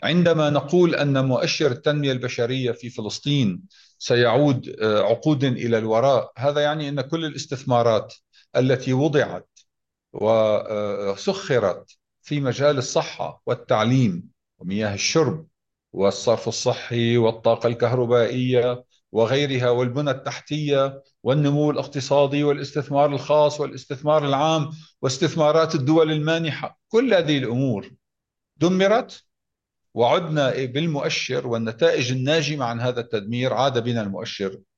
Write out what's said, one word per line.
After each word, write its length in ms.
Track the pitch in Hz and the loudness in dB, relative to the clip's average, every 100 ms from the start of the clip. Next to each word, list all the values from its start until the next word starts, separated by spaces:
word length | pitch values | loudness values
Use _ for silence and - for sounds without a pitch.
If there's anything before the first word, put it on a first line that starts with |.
عندما 460 | 117 170 170 156 151 | -2 2 2 2 2
نقول 460 | 143 147 180 175 - | 0 0 4 4 2
أن 300 | 143 135 131 | 0 0 2
مؤشر 460 | 123 165 - 151 | 0 0 0 -2
التنمية 400 | 120 151 147 139 | 0 -2 -2 -2
البشرية 600 | 127 123 - 117 131 123 | -2 -4 -4 -4 -2 -4
في 180 | 110 120 | -6 -10
فلسطين 720 | 113 104 - 147 143 110 87 - _ _ - | -10 -8 -6 -2 0 0 -2 -10 _ _ -10
سيعود، 760 | - 120 120 120 147 123 - - | 0 2 4 4 4 2 -4 -4
آه، 200 | 110 107 | 0 2
عقود 420 | 98 117 156 143 | 2 2 0 2
إلى 340 | 135 120 117 110 | 0 0 0 0
الوراء، 540 | 110 110 135 127 - - | 2 2 4 2 0 -4
هذا 240 | 139 147 | -2 0
يعني 280 | 147 156 143 | 0 -2 -4
أن 120 | 143 | -6
كل 240 | 131 165 156 | -4 -4 -6
الاستثمارات 880 | 139 156 131 - 120 117 107 - - _ _ _ 123 | -8 -10 -8 0 2 4 2 -2 -16 _ _ _ 0
التي 380 | 131 127 131 | 2 0 0
وضعت 560 | 127 156 147 101 92 - _ _ _ _ _ _ | 0 2 2 0 -4 -14 _ _ _ _ _ _
وسخرت 1800 | - 107 113 110 104 - 107 104 101 101 98 - 190 - 127 101 87 - _ _ _ | -4 2 4 4 2 -2 -6 -4 -4 -6 -6 -4 -4 0 0 0 -2 -10 _ _ _
في 180 | - 147 | -8 -4
مجال 380 | 135 120 143 139 | -2 0 2 0
الصحة 640 | - 160 156 - 80 - - | -2 -2 -4 -6 -10 -8 -6
والتعليم 800 | 123 - 110 113 131 117 87 - _ _ _ | -6 0 0 2 2 2 -2 -8 _ _ _
ومياه 340 | 87 101 107 | -8 -4 -4
الشرب 540 | 98 - 160 139 80 - _ _ _ _ | -4 -2 0 0 -2 -10 _ _ _ _
والصرف 540 | 90 98 - - 110 - | -2 0 0 0 0 0
الصحي 720 | - 127 120 - 120 117 120 | -4 -2 -4 -4 -2 2 4
والطاقة 500 | 113 110 113 117 120 | 2 2 0 2 0
الكهربائية 1160 | 117 117 127 120 120 110 127 127 123 123 123 - _ _ | 0 0 0 2 2 2 0 0 2 2 -2 -10 _ _
وغيرها 580 | 107 113 135 147 131 123 | 0 2 2 0 0 2
والبنى 420 | 123 127 127 147 | 2 0 -2 -4
التحتية 920 | 131 131 - - 151 147 139 135 135 - _ | -4 -6 -12 -8 -4 0 2 0 -4 -18 _
والنمو 480 | 113 143 143 147 151 | -2 2 2 2 2
الاقتصادي 720 | 139 - 139 131 139 143 143 | 0 -4 -6 0 2 2 2
والاستثمار 720 | 147 143 139 151 131 139 147 | 0 0 -2 -6 -2 2 2
الخاص 460 | 139 139 151 147 147 | 0 0 2 2 0
والاستثمار 640 | 139 131 - 135 147 156 143 | -6 -8 -12 -8 0 2 2
العام 440 | 135 156 160 151 - - _ | 0 2 0 -2 -8 -20 _
واستثمارات 760 | 135 - 160 165 151 160 160 160 | -4 -2 -2 2 2 4 2 0
الدول 360 | 131 160 156 | 2 4 4
المانحة، 680 | 156 151 165 165 127 - - _ | 2 0 -2 -2 -6 -8 -14 _
كل 260 | 220 262 | 0 4
هذه 240 | 196 151 147 | 2 2 0
الأمور 540 | 120 120 135 101 - - _ _ _ _ _ - | 0 -2 0 -2 -6 -18 _ _ _ _ _ -2
دمرت، 640 | 170 185 196 226 - - _ _ _ _ _ _ _ | 0 4 4 2 0 -12 _ _ _ _ _ _ _
وعدنا 720 | - 120 170 165 156 131 127 131 | 0 2 2 0 0 0 0 -4
بالمؤشر 800 | 127 165 143 156 - - 127 131 | -4 -2 -2 -4 -4 -4 -4 -4
والنتائج 640 | 117 113 110 165 160 120 | -4 -4 0 2 2 0
الناجمة 540 | 131 131 160 147 151 120 | -2 0 0 -2 -4 -4
عن 140 | 117 | -4
هذا 180 | 123 120 | -4 -4
التدمير، 540 | 113 110 101 120 127 | -4 -6 -6 -4 -2
عاد 300 | 110 135 123 | 0 0 0
بنا 180 | 117 117 | -2 -2
المؤشر 580 | 104 95 113 - 98 95 _ | -4 -6 -10 -6 -6 -6 _